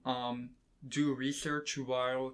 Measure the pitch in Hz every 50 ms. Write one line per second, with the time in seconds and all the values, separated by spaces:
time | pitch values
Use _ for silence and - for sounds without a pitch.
0 | - 131 127 123 123 123 120 123 123 123 - - _ _ _ - - 131 - 139
1 | 147 147 135 123 131 139 143 - - 156 147 147 147 - - 143 131 123 127 127
2 | 127 127 131 131 131 131